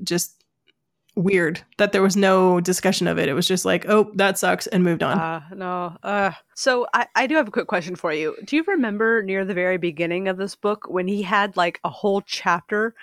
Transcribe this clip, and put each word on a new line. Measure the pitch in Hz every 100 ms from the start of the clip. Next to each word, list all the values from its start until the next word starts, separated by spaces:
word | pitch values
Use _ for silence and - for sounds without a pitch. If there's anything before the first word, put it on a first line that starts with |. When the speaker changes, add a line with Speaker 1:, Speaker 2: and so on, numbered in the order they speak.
Speaker 1:
just | 190 175 - - _ _ _ _ _ _ _ -
weird | 180 185 160 175 - -
that | 202
there | 202
was | 190 196
no | 190 190 185 180
discussion | 180 180 190 190 170
of | 165
it. | 165
It |
was | 151 175
just | 180
like, | 190 175 -
"Oh, | 214 208
that | 196 196 190
sucks," | 180 180 -
and | 190
moved | 180 165
on. | 156 165
Speaker 2:
Uh, | 165 165 156
no. | 190 180 180 175 175
Uh, | 196 202 196 - _
so | - 269 247 233
I, | 233 -
I | - 254
do | 311
have | 208
a |
quick | 220 175
question | 190 170 180
for | 170
you. | 156 156 -
Do | - 294
you | 330
remember | 370 226 208 226 226
near | 190 190
the | 190
very | 180 180 185
beginning | 170 151 170 175 190
of | 185
this | 196
book | - 208 208 -
when | 180 185
he | 202
had, | 185 208 202 185
like, | 170 -
a | 165
whole | - 208 196
chapter | - - 190 175 - 208 226 -